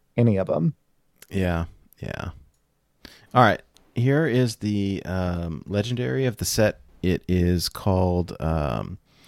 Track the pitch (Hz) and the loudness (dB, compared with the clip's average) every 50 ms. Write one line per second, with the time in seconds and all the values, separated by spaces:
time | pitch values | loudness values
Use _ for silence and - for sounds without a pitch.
0 | _ _ - 120 117 117 101 95 92 - - - 165 160 - _ _ _ _ _ | _ _ 0 2 4 4 4 2 0 0 0 0 0 0 -2 _ _ _ _ _
1 | _ _ _ _ - _ - 98 92 87 85 82 82 - - - _ _ _ _ | _ _ _ _ -20 _ -4 -2 0 0 0 -2 -4 -6 -10 -20 _ _ _ _
2 | - - - - - 90 - - - _ _ _ _ _ _ _ _ _ _ _ | -12 -12 -10 -10 -10 -12 -12 -16 -20 _ _ _ _ _ _ _ _ _ _ _
3 | _ - - - - _ - 123 120 104 82 - - _ _ - _ _ - 120 | _ -20 -20 -20 -20 _ 4 6 6 6 4 2 -4 _ _ -20 _ _ -4 0
4 | 120 131 139 151 165 135 113 127 127 117 110 - 104 104 104 101 98 98 98 - | 2 2 2 2 2 2 2 2 2 0 -2 -4 -4 -2 -2 0 0 -2 -2 -4
5 | - - 92 92 92 90 90 85 85 82 78 - - - 95 101 107 120 123 120 | -4 -4 -4 -2 -2 -2 -2 -4 -4 -6 -8 -10 -8 -4 -4 -2 -2 -2 -4 -4
6 | 123 127 131 131 131 123 110 - 92 - - 117 107 101 - - - - - - | -4 -4 -2 -2 -2 -2 -2 -2 -4 -4 2 2 2 2 2 -2 -16 -20 -14 -4
7 | - 92 87 - - - 92 90 87 87 90 85 - - - - - 104 95 92 | -2 0 0 0 0 0 2 2 4 4 2 0 -2 -4 -8 -4 -2 0 2 2
8 | 90 90 87 87 85 - - - - 80 80 78 73 67 57 52 50 - 95 - | 2 2 0 0 -2 -4 -6 -6 -4 -2 -2 -2 -2 -2 -4 -4 -6 -8 -12 -14
9 | _ _ _ _ _ | _ _ _ _ _